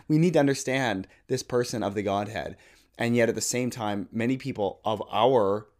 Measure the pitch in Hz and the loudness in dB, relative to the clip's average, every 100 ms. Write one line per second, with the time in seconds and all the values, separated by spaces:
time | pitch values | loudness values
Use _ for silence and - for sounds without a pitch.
0 | - 156 175 156 139 139 - 131 123 95 | 0 4 4 4 2 2 -2 -2 -2 -2
1 | 95 _ - 131 - 123 120 117 98 98 | -6 _ -6 -4 -2 -2 0 -2 -4 -2
2 | 101 101 104 104 73 - - _ _ - | 0 -2 -2 -6 -8 -12 -20 _ _ -4
3 | 117 120 113 110 - - 123 120 107 101 | 0 2 2 2 -2 -4 -4 -4 -4 -4
4 | - 110 117 131 135 113 98 - 107 104 | -6 -4 -2 -2 -6 -4 -4 -2 -4 -4
5 | - 101 120 127 98 104 - _ | -4 2 4 4 2 -2 -6 _